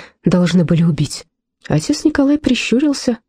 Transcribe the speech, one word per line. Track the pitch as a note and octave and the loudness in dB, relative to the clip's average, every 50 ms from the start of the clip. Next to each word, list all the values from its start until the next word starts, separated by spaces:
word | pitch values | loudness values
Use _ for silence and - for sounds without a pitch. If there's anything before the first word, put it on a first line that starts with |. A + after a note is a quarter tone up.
| - - _ _ - | -20 -20 _ _ -2
должны | E3+ F3 F3+ F3+ E3 E3+ F#3 E3 | 0 2 2 2 2 2 2 2
были | D3 E3+ D#3 E3+ | 2 2 2 2
убить. | E3+ D3 - D3 - - - - _ _ _ _ _ _ _ - - | 0 0 0 -2 -4 -6 -12 -18 _ _ _ _ _ _ _ -6 -2
Отец | - D3+ - - D4 - - | -2 -2 0 -2 -4 0 0
Николай | D#4 D4+ - C4+ C#4 D4 D4 | -2 0 2 2 2 2 0
прищурился, | - C4 B3 - - - A3 B3+ D#4 D4 C4+ - - B3 A#3 - _ | 0 0 -2 -2 -2 -2 0 0 2 0 -2 -2 -2 -4 -4 -4 _